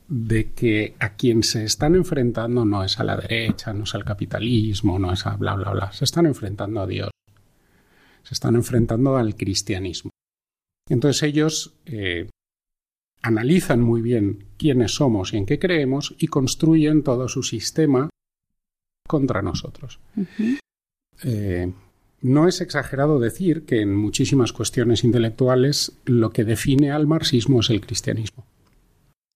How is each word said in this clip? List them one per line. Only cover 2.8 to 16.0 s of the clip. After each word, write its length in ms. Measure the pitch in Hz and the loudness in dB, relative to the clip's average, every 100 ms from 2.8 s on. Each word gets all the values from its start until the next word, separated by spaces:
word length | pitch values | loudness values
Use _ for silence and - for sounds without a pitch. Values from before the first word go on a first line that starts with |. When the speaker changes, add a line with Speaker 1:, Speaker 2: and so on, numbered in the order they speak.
Speaker 1:
es 160 | 95 - | -2 -2
a 40 | |
la 120 | 107 101 | -2 -2
derecha, 560 | - 113 113 104 - | -2 -2 -2 -4 -6
no 120 | 104 | -6
es 100 | 107 | -6
al 100 | 104 | -6
capitalismo, 960 | 101 101 101 98 113 120 107 98 101 92 | -6 -6 -6 -4 0 2 2 0 0 0
no 160 | 92 | -2
es 120 | 95 101 | -2 -4
a 80 | 101 | -4
bla, 180 | 101 | -2
bla, 160 | 98 98 | -2 -2
bla. 200 | 101 98 | -4 -6
Se 120 | - | -4
están 220 | 135 165 165 | -2 2 2
enfrentando 560 | 127 101 101 101 110 | 2 -6 -8 -6 -4
a 40 | 95 | -4
Dios. 220 | 98 - - _ _ _ _ _ _ _ _ _ _ | -4 -6 -12 _ _ _ _ _ _ _ _ _ _
Se 100 | - | -12
están 220 | - 127 117 | -6 0 0
enfrentando 600 | 113 120 117 113 135 135 | 2 0 0 2 2 2
al 200 | 110 98 | 0 -4
cristianismo. 760 | 98 92 - 92 92 82 - - _ _ _ _ _ _ - | -4 -4 -4 -6 -6 -8 -14 -18 _ _ _ _ _ _ -2
Entonces 320 | 131 143 127 | 2 2 2
ellos, 520 | 151 147 156 - - _ - | 0 2 0 -2 -10 _ -12
eh, 420 | 113 95 85 95 _ _ _ _ _ _ _ _ _ | -6 -4 -4 -8 _ _ _ _ _ _ _ _ _
analizan 580 | 117 110 120 180 - 123 | -2 0 4 2 4 2
muy 220 | 117 117 | 4 2
bien 420 | 117 120 101 98 - - | 0 2 0 -2 -12 -2
quiénes 380 | 156 127 104 - | 0 2 0 2
somos 360 | 143 107 92 | 2 2 -2
y 60 | 107 | -4
en 80 | 95 | -2
qué 120 | 143 | -2
creemos 560 | 185 170 127 139 | 0 0 0 -2